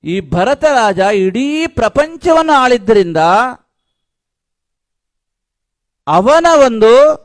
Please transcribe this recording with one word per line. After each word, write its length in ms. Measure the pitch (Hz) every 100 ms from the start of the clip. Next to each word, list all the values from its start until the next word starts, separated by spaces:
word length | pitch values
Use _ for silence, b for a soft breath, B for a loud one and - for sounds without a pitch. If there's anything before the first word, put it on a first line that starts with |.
ಈ 160 | - 185
ಭರತ 440 | 151 175 202 277
ರಾಜ 340 | 302 269 220 185
ಇಡೀ 680 | 190 208 190 202 277 302 320
ಪ್ರಪಂಚವನ್ನು 840 | 320 226 - 302 330 359 320 320
ಆಳಿದ್ದರಿಂದ 640 | 285 254 247 190 214 175 160 160 196 254 247 _ _ _ _ _ _ _ _ _ _ _ _ _ _ _ _ _ _ _ _ _ _ _ _ -
ಅವನ 380 | 156 208 311 339 320 269
ಒಂದು 260 | 226 220 247 302 311